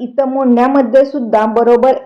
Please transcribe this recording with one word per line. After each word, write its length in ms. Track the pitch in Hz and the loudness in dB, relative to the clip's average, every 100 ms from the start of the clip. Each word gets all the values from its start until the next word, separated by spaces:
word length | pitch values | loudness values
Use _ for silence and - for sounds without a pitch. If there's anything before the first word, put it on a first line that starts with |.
इथं 280 | 247 - 269 | -10 -4 -2
मोंढ्यामध्ये 760 | 262 262 240 254 277 233 262 | 0 0 2 2 0 2 2
सुद्धा 400 | 277 294 226 214 226 | 0 -2 -2 0 0
बरोबर 440 | 220 233 240 262 254 | 0 2 2 2 0